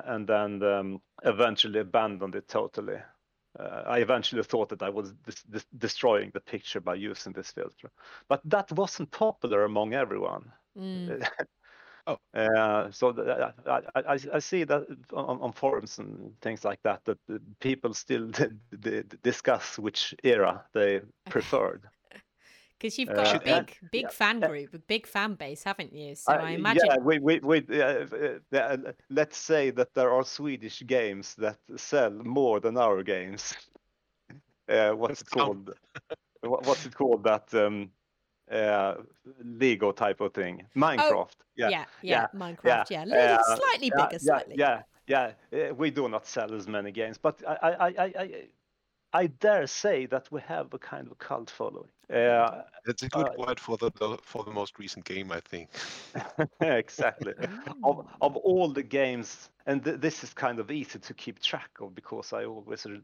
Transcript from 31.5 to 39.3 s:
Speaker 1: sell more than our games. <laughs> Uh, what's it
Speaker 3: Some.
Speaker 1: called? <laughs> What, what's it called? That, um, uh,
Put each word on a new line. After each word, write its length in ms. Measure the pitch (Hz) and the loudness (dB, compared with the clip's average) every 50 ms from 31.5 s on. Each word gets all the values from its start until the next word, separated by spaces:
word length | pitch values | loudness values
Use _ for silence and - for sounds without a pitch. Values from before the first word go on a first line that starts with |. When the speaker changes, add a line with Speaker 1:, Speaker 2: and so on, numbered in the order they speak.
| 110 - _ - 117 | -2 -4 _ -16 -14
Speaker 1:
sell 340 | - - - 151 139 120 104 | -14 -4 0 4 4 4 4
more 480 | 104 107 117 120 131 143 135 120 107 104 | 2 -2 -6 -2 2 4 4 4 4 2
than 200 | 107 113 117 123 | 2 2 2 4
our 240 | 117 110 98 95 | 4 4 4 2
games. 500 | 92 104 95 90 90 95 101 110 - - - - | 0 -2 -2 -2 -4 -6 -10 -10 -10 -10 -12 -12
<laughs> 40 | - _ _ _ _ _ _ _ _ _ _ _ _ - 131 143 _ _ _ _ _ 113 | -16 _ _ _ _ _ _ _ _ _ _ _ _ -20 -20 -20 _ _ _ _ _ 2
Uh, 240 | 110 110 107 107 | 4 4 4 4
what's 280 | 110 110 117 131 143 - | 2 2 -2 -2 -4 -8
it 80 | - - | -10 -4
Speaker 3:
Some. 80 | - - | 0 0
Speaker 1:
called? 340 | - 104 101 98 98 95 - - _ _ - - - - | 0 0 -2 -6 -10 -14 -16 -18 _ _ -20 -20 -14 -14
<laughs> 320 | 156 - _ _ _ _ | -14 -14 _ _ _ _
What, 220 | 117 117 127 131 127 | -4 -2 -2 0 2
what's 200 | 139 - 156 147 | 2 0 0 -2
it 80 | 127 - | -8 -2
called? 300 | - 139 123 117 107 101 | 0 4 4 4 4 4
That, 280 | 110 107 104 - _ 113 | 2 2 2 0 _ 2
um, 360 | 110 104 104 104 101 101 95 - _ _ _ _ _ _ _ _ _ _ - | 4 4 4 2 -2 -8 -10 -14 _ _ _ _ _ _ _ _ _ _ -4
uh, 440 | 110 110 107 104 104 98 98 98 - 110 113 - _ _ _ 127 | -2 0 2 2 2 2 2 0 -2 -4 -10 -18 _ _ _ -20